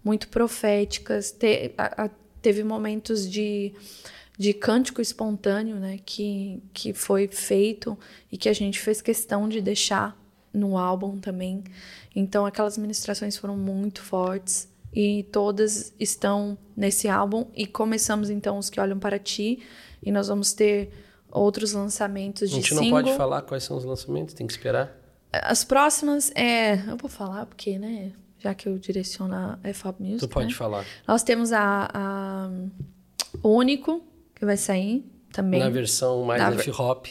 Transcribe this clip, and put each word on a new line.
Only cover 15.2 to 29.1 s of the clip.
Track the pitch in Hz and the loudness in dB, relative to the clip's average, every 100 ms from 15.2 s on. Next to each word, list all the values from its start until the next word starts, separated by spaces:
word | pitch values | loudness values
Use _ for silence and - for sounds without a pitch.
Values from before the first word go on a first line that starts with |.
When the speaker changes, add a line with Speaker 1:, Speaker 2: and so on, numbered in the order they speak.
| 196 | 0
Speaker 1:
todas | 208 208 202 214 214 - - | 0 2 2 2 0 -6 -6
estão | 208 - 202 202 208 202 - - | -4 0 0 0 -2 -6 -10 0
nesse | 196 - 214 | 2 2 2
álbum. | 196 202 220 233 | 2 2 0 -4
E | - 196 | -6 -6
começamos, | - 220 220 220 214 208 | 0 0 2 0 0 0
então, | 208 - 202 | -2 -2 -2
Os | 196 | -4
Que | - | -2
Olham | 196 196 | -2 0
Para | 202 202 | -2 -2
Ti | 202 - 208 247 - - - - | -4 -2 -2 -2 -6 -20 -20 -8
e | 202 | 0
nós | 202 196 | 0 2
vamos | 202 202 | 0 0
ter | - 208 202 196 - - _ _ | 4 4 4 -2 -12 -20 _ _
outros | - 202 208 214 | 4 4 4 -2
lançamentos | 208 202 - 202 196 196 196 202 | -2 -2 -2 -2 -2 -6 -2 0
de | 135 | 2
Speaker 2:
A | |
gente | - | 2
não | 151 233 | 4 4
pode | 240 262 | 4 4
Speaker 1:
single. | 269 | 2
Speaker 2:
falar | 135 143 | 2 0
quais | 139 135 | -4 -8
são | - 143 | -4 -6
os | |
lançamentos, | 127 127 - 147 156 | -4 -8 -4 -4 -4
tem | - 117 | -8 -8
que | |
esperar. | - 127 120 143 - - _ _ | -4 0 0 -2 -8 -20 _ _
Speaker 1:
As | - - 233 | -2 2 0
próximas, | - 269 294 302 294 285 - | 4 6 6 4 2 2 0
é, | - 240 233 220 196 202 | 2 2 4 4 2 0
eu | 240 | -6
vou | 285 | -8
falar | - 196 196 - | -8 -8 -8 -10
porque, | - 208 190 | -8 -6 -4
né, | 214 226 190 190 - _ | -6 -6 -8 -12 -20 _
já | 202 | -6
que | 190 202 | -4 -4
eu | 190 | -4
direciono | - 190 185 | -2 -4 -4